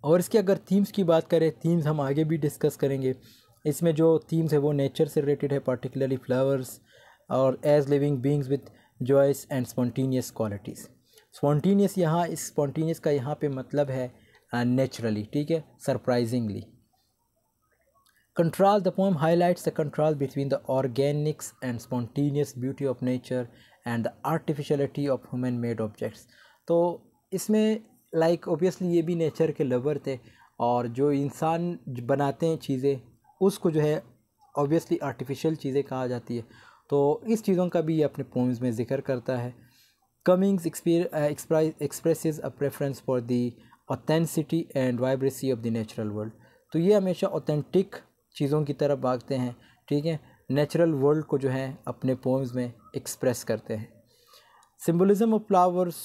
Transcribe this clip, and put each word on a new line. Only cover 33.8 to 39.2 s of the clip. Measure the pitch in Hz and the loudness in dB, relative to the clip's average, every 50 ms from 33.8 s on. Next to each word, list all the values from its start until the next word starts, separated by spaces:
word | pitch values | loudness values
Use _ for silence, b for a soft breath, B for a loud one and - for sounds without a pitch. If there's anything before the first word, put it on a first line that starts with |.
है | 151 151 151 - - - _ _ _ _ _ _ _ _ _ - | 2 2 0 -2 -4 -12 _ _ _ _ _ _ _ _ _ -2
obviously | 143 139 160 170 - - 175 - - | 0 2 2 0 2 0 -4 -2 -2
आर्टिफिशियल | 139 127 - 131 131 139 131 - 160 160 | -6 -6 -6 -6 -8 -8 -2 -2 -2 -2
चीज़ें | 156 - 139 131 139 135 | -2 -6 -2 -2 -2 -2
कहा | 135 131 131 127 | -2 -4 -4 -4
जाती | 123 123 120 - - 123 | -4 -4 -6 -6 -8 -8
है। | 117 113 B B B B B B B B _ | -8 -8 B B B B B B B B _
तो | 147 143 143 143 151 - - | 2 2 4 2 2 0 0
इस | 220 233 214 - | -2 -2 0 2
चीज़ों | - 190 175 180 175 | 0 2 2 2 0
का | - 175 | 0 0
भी | 160 156 160 | 0 2 2
ये | 160 151 | 2 2
अपने | 139 - - 135 | 0 0 -4 -10
पोएम्स | - - 127 123 127 127 117 | -6 -2 0 0 0 0 0
में | 127 127 | -2 -2
जिक्र | 113 107 123 - 139 135 | -2 -2 -2 -2 -2 -4
करता | 135 - 135 123 | -2 -4 -4 -4